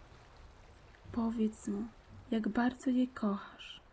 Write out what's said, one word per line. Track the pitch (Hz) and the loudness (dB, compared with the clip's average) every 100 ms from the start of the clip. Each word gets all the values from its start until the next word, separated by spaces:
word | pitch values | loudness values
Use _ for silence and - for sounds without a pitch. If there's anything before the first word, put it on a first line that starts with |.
| - - - - - - - - - - - | -20 -20 -20 -20 -20 -20 -20 -20 -20 -20 -8
Powiedz | 240 226 233 214 220 - | -2 0 2 0 0 -4
mu, | 202 226 - - - - | -2 -4 -10 -20 -14 -2
jak | 226 214 | 0 0
bardzo | 226 247 254 277 | 2 2 2 2
je | 247 254 | 4 2
kochasz, | - 208 202 - - - - - | 2 0 0 -4 -16 -18 -18 -20